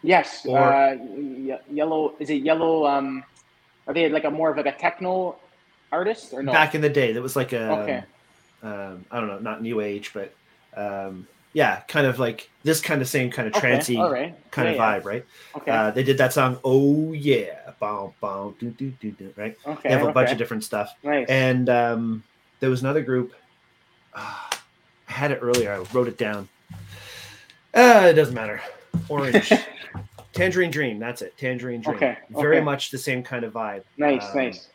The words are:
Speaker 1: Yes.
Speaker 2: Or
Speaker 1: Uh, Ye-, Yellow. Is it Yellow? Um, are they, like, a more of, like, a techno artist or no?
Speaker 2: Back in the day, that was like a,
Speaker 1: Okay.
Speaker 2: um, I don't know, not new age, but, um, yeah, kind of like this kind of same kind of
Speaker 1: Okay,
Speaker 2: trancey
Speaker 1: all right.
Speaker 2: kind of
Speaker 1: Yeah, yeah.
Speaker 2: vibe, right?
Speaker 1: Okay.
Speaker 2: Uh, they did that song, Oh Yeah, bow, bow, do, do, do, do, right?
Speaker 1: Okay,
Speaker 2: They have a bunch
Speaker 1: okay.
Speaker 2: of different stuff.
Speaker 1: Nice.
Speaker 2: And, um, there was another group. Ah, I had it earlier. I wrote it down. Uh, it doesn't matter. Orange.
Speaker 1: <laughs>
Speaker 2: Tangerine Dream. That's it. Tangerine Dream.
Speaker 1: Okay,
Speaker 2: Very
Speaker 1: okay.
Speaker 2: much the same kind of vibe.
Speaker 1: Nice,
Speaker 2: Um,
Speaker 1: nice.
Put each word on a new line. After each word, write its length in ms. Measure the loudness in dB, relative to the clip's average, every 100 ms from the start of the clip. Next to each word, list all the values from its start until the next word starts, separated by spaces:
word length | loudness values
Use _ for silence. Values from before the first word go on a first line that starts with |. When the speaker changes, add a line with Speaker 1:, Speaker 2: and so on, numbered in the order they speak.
Speaker 1:
Yes. 420 | 4 4 2 -8 0
Speaker 2:
Or 120 | 4 6
Speaker 1:
Uh, 200 | 6 4
Ye-, 640 | 2 -10 -10 -10 -8 -8 -8 -8
Yellow. 440 | -4 0 0 -2 -4
Is 120 | -4
it 120 | -2
Yellow? 440 | 0 2 2 2 2
Um, 380 | 0 -2 -8 -14 _ _ _ _ _ -6
are 80 |
they, 140 | 0 2
like, 160 | 2
a 60 | -2
more 200 | 0 0
of, 60 | 0
like, 100 | -2
a 60 | -2
techno 580 | -4 -2 -4 -2 -4 -6 _ _ _ _ _
artist 400 | -4 -2 -4 -10
or 100 | -8
no? 100 | 2
Speaker 2:
Back 220 | 4 4
in 60 | 2
the 80 | 0
day, 240 | 2 0
that 100 | -2
was 140 | -4 -4
like 160 | -2
a, 180 | -4 -2 -2
Speaker 1:
Okay. 200 | -2 -6 -10 _ _ _ _ _
Speaker 2:
um, 420 | -14 -12 -12 -16 -10
I 80 | -8
don't 80 | -6
know, 100 | -6
not 240 | -8 -8
new 180 | -4 -4
age, 320 | -4 -6 -10
but, 220 | -12 -12 _ _ _ _ -10
um, 500 | -8 -6 -10 -12 -18 _ _
yeah, 280 | 0 0 0 -4
kind 180 | 0 2
of 120 | 2
like 320 | -2 -4 -16 _
this 160 | 0 0
kind 180 | 0 -2
of 80 | 0
same 220 | 0 -2
kind 180 | -2 -2
of 60 | 2
Speaker 1:
Okay, 120 | 4 2
Speaker 2:
trancey 200 | 2 0
Speaker 1:
all 120 | 0
right. 220 | 0 -6 -10 _
Speaker 2:
kind 180 | -2 0
of 60 |
Speaker 1:
Yeah, 180 | 2 2
yeah. 60 | 2
Speaker 2:
vibe, 40 |
right? 200 | -4 -8 -10 -20 -18 -10
Speaker 1:
Okay. 140 | -2
Speaker 2:
Uh, 200 | 2 2
they 120 | 2
did 160 | 2 4
that 140 | 4
song, 240 | 4 2 2
Oh 480 | 4 6 6 4 0
Yeah, 560 | -2 2 2 0 -12 -18 -8
bow, 320 | -6 -6 -8 _
bow, 340 | -8 -6 -10 -10
do, 120 | -12
do, 200 | -8 -10 -8
do, 100 | -12
do, 200 | -12 -18 -10
right? 200 | -12 -10 -12
Speaker 1:
Okay, 220 | -6 2
Speaker 2:
They 60 | 2
have 100 | 4
a 60 |
bunch 140 | 2 2
Speaker 1:
okay. 60 |
Speaker 2:
of 60 | 0
different 260 | -4 -6
stuff. 300 | -6 -6 -6 -8
Speaker 1:
Nice. 240 | -2 -2 0
Speaker 2:
And, 380 | 2 2 2 2
um, 540 | 2 2 -2 -4 -6 -10 _ _ _
there 80 | -2
was 140 | 0
another 180 | 0 -2
group. 300 | 0 -2 -2 -10 _ _ _ _ _ _ _
Ah, 360 | -16 -14 -14 -16 -20 _ _ _ _ -16
I 40 |
had 180 | -6 -4
it 80 | -2
earlier. 320 | 0 0 0
I 60 | -4 -4
wrote 140 | -2 -2
it 100 | -2
down. 300 | -4 -4 -10 _ _ -20 -18 -20 -20 -18 -20 -20 -20 _ _
Uh, 340 | 8 10 10 10
it 40 |
doesn't 200 | 8 4
matter. 260 | 0 -8 -10 -12 -18 -6 -6 -4
Orange. 440 | -4 4 4 6 2 2 -16 -14
Speaker 1:
<laughs> 400 | -14 -14 -20 -14
Speaker 2:
Tangerine 380 | -2 0 2 0
Dream. 280 | 0 -4 -4
That's 240 | -8 -10
it. 140 | -12 _
Tangerine 420 | -6 -4 -6 -6
Dream. 160 | -6 0
Speaker 1:
Okay, 220 | 0 -2 -8
Speaker 2:
Very 260 | -2 4 4
Speaker 1:
okay. 60 |
Speaker 2:
much 260 | 4 -2 -6
the 80 | -6
same 240 | -4 -4
kind 220 | -4 -8
of 80 | -8
vibe. 300 | -6 -8 -8 -14 -2
Speaker 1:
Nice, 280 | 0 0 -2
Speaker 2:
Um, 60 | -4
Speaker 1:
nice. 320 | -4 -6 -20